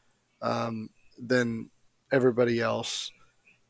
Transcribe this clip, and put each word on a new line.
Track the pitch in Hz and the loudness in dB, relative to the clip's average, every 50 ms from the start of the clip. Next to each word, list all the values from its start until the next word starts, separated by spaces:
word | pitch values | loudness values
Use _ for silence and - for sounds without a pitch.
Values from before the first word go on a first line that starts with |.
| _ _ _ _ _ _ _ - - | _ _ _ _ _ _ _ -6 -4
um, | 117 117 117 117 117 113 110 110 - _ _ _ - _ | -2 -2 -2 -2 -4 -6 -8 -10 -12 _ _ _ -20 _
than | - 123 113 127 127 120 117 113 113 113 - _ _ _ _ _ _ _ - | -12 -2 0 2 2 2 0 -2 -6 -8 -12 _ _ _ _ _ _ _ 0
everybody | - 139 123 127 113 120 123 120 120 117 | 2 4 4 4 4 4 2 2 2 0
else. | 117 113 113 110 143 - - - - - - _ - _ _ _ _ _ _ _ _ _ | 0 0 -2 -2 -4 -4 -6 -6 -6 -8 -12 _ -20 _ _ _ _ _ _ _ _ _